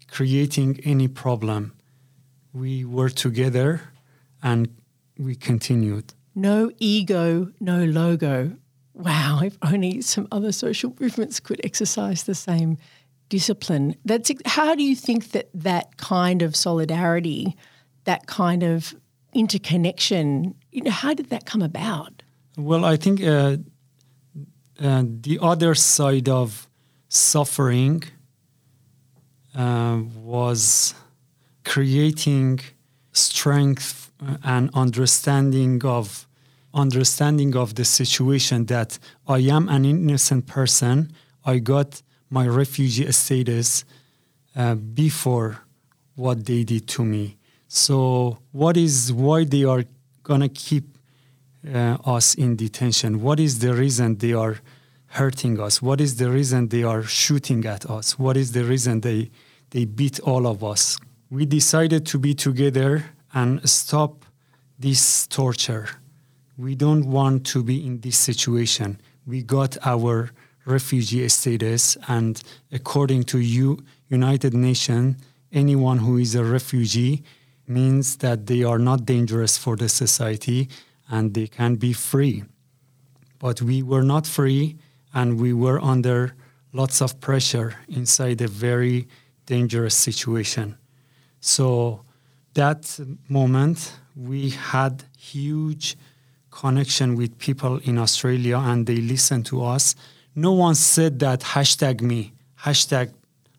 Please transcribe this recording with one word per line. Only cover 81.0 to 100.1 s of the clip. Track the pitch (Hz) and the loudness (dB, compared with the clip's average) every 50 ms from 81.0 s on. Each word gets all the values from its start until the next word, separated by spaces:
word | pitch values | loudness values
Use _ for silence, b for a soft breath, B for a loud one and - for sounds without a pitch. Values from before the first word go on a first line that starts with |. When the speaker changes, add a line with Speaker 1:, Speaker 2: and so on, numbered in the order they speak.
| B - | B -6
Speaker 1:
and | 117 113 110 110 101 | -2 -2 -2 0 -2
they | 113 110 | -4 -6
can | 107 - - 120 120 123 | -6 -4 -2 0 0 0
be | 107 123 123 120 | 0 0 -2 -2
free. | - - - - 135 143 143 110 104 - - _ _ _ _ _ _ _ _ _ _ _ _ _ _ _ _ _ _ | -2 -4 -2 0 2 2 0 0 -4 -8 -12 _ _ _ _ _ _ _ _ _ _ _ _ _ _ _ _ _ _
But | - 127 117 - | -4 -4 -2 -2
we | 123 117 131 135 | 0 0 0 0
were | 131 127 135 135 131 | 0 0 2 2 2
not | 135 139 156 156 | 2 2 0 -2
free, | - - - 139 135 135 139 147 156 156 b b b b b b b - | -2 -2 0 2 2 2 2 0 -2 -4 b b b b b b b -4
and | 131 123 120 120 113 | -2 0 0 0 0
we | 120 123 123 | 0 0 2
were | 117 123 127 131 147 | 2 2 2 2 2
under | - 139 131 127 120 127 123 120 123 127 - b b b b b b _ - | 2 2 2 2 2 2 2 0 0 -2 -6 b b b b b b _ -4
lots | 127 135 135 - - | -4 -2 0 0 0
of | 139 127 - - | 0 -2 -2 -4
pressure | - - 135 135 127 - - 120 113 113 110 - - | -4 -2 0 0 0 0 0 -2 -2 -4 -6 -12 -14
inside | - 175 127 123 117 - - 131 123 123 113 | -10 -6 -4 0 0 2 2 2 0 0 -2
a | 123 113 | -2 -4
very | 101 101 117 123 123 123 123 123 123 123 120 b b b b b b _ _ | -4 -2 -2 0 0 2 2 0 0 -2 -4 b b b b b b _ _
dangerous | - 127 123 120 113 117 117 117 110 - | -2 0 0 0 0 0 0 0 0 0
situation. | - - - 110 - - 120 113 113 107 - - 113 110 104 104 - b b b b b b b b b b b b | 0 0 0 -2 -4 -4 -2 -2 -2 -2 -2 -4 -4 -6 -6 -8 -14 b b b b b b b b b b b b
So | - - - - 135 127 123 120 120 120 113 104 b b b b b b b b b _ - | -2 0 2 2 2 2 2 2 0 -2 -4 -6 b b b b b b b b b _ 0
that | 147 143 147 156 151 156 - - - 147 131 135 - - - | 2 2 2 2 0 -6 -10 -12 -12 -12 -12 -14 -12 -6 -2
moment, | 135 139 135 127 131 131 139 156 170 165 - - - - - _ - | 2 2 4 4 4 4 2 2 0 -2 -6 -12 -16 -20 -20 _ -18
we | 139 123 123 135 139 139 135 | -14 -10 -8 -6 -6 -6 -6
had | 131 135 - - - 131 135 135 131 135 - - _ | -6 -8 -6 -2 0 0 0 0 -2 -6 -12 -20 _
huge | _ - - - 143 143 147 151 156 156 156 156 156 - - - b b b b b b b b b b _ | _ -18 -14 -10 -8 -6 -4 -4 -4 -4 -4 -6 -6 -8 -8 -10 b b b b b b b b b b _
connection | - - - 135 131 135 139 131 - - 135 123 120 | -12 -4 -2 0 0 0 0 0 0 0 0 0 0
with | 117 120 117 - | 0 -2 -4 -6
people | - - - 135 131 - 131 127 127 - | -6 -4 -4 -4 -2 -2 -4 -4 -2 -2
in | 131 120 | -2 0
Australia, | 117 113 113 - - - 127 127 123 123 120 120 | 0 0 0 0 0 0 0 0 0 0 0 0
and | 127 135 123 120 120 117 | 0 0 0 0 0 0
they | 117 120 | 0 -2
listened | 117 117 117 131 131 - - 139 123 113 | -2 -2 -2 0 0 0 0 0 -2 -2
to | - 131 127 123 | -4 -4 -4 -2
us. | 120 123 139 - - B B B B | -2 -2 0 0 0 B B B B